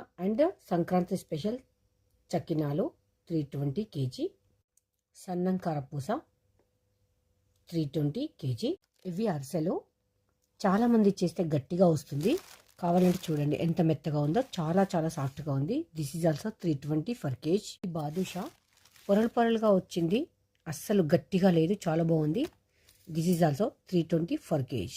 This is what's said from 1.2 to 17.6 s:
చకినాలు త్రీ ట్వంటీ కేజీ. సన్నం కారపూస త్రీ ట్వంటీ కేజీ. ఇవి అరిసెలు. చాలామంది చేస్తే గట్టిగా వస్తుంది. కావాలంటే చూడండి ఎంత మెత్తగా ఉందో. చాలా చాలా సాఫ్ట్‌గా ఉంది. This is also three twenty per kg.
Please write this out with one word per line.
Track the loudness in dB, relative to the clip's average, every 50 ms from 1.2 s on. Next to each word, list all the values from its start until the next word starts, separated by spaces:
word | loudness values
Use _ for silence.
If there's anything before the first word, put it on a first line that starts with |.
| -6 _ -8 -4 -4 -4 -6 -6 -10 _ _ _ _ _ _ _ _ _ _ _ _ _
చకినాలు | -6 -6 -4 -2 -2 -2 -2 -2 0 -2 -2 -4 -6 _ _ _ _ _ _ -4
త్రీ | -4 -4 -4
ట్వంటీ | -4 -6 -4 -4 -4 -4 -4 -6
కేజీ. | -6 -4 -4 -4 -4 -4 -6 -8 -8 -8 _ _ _ _ _ _ _ _ _ _ _ _ _ _ _ _
సన్నం | -20 -12 -8 -4 -2 -2 -2 -2
కారపూస | -2 -4 -4 -4 -4 -6 -6 -8 -8 -4 -4 -6 -6 -6 _ _ _ _ _ _ _ _ _ _ _ _ _ _ _ _ _ _ _ _ _ _ _ _ _ _ _ _ -6
త్రీ | -4 -4 -4
ట్వంటీ | -2 -2 -2 -2 -2 -2 -4 -8 -8 -10
కేజీ. | _ -6 -6 -4 -4 -4 -4 -4 -6 _ _ _ _ _
ఇవి | -8 -6 -2 -2
అరిసెలు. | -2 -2 -4 -6 -4 -4 -2 -2 -2 -2 -4 -8 _ _ _ _ _ _ _ _ _ _ _ _ _ _ _
చాలామంది | 0 0 2 2 4 4 4 6 6 4
చేస్తే | 4 2 -2 -2 0 -2 -2
గట్టిగా | 0 0 -2 -2 -4 2 4 6
వస్తుంది. | 6 6 4 -2 -6 -6 -2 0 0 0 0 -4 -12 -20 -20 _ _ _ -6
కావాలంటే | -2 2 4 4 4 4 4 2
చూడండి | -2 -2 -2 0 0 0 0
ఎంత | 0 0 0 0 2
మెత్తగా | 2 2 2 0 -2 -4 -2 0
ఉందో. | 0 0 0 0 -2 -2
చాలా | -6 -6 -4 0 2 2 2
చాలా | 2 0 -2 -2 -2
సాఫ్ట్‌గా | -4 -4 -6 -6 -6 -8 -6 -4 -2
ఉంది. | -2 -2 -2 -2 -4 -4 -6 -8
This | -8 -8 -6
is | -4 0 0
also | 0 0 0 -4 -8
three | -10 _ -2 -2 -2
twenty | -2 -2 -2 -2 -2 -2 -4 -8
per | -6 -6 -6 -6
kg. | -4 -2 -2 -2 -2